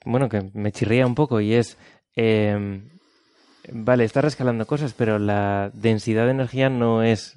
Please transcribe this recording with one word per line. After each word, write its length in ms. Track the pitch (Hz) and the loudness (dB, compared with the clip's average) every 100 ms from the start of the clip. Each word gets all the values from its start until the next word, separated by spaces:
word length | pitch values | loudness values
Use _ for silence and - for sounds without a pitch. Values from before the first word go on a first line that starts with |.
| - | -4
bueno, 240 | 123 131 | -2 0
que 220 | 107 95 | -2 -4
me 180 | 107 104 | -6 -6
chirría 360 | - 107 120 127 | -2 0 2 2
un 80 | 120 | 2
poco 260 | 151 113 | 0 0
y 120 | 104 117 | 2 2
es, 240 | 117 - - _ _ - | 0 -6 -20 _ _ -2
em, 760 | 113 107 104 104 101 98 113 175 _ _ _ _ _ _ - | 2 2 2 -2 -4 -8 -14 -20 _ _ _ _ _ _ -16
vale, 300 | 113 110 123 | -6 0 2
está 180 | 110 139 | 2 2
rescalando 460 | 147 - 123 117 110 | 0 0 -2 -2 -2
cosas, 260 | 147 147 | -4 -4
pero 240 | - 110 107 | -2 0 0
la 540 | 104 104 101 101 98 | 0 0 0 -2 -4
densidad 520 | 107 110 107 113 110 120 | -2 -2 0 0 0 2
de 60 | |
energía 380 | 135 123 127 135 | 0 -2 0 0
no 320 | 127 117 113 | 2 2 2
es 320 | 113 107 - | 2 0 -4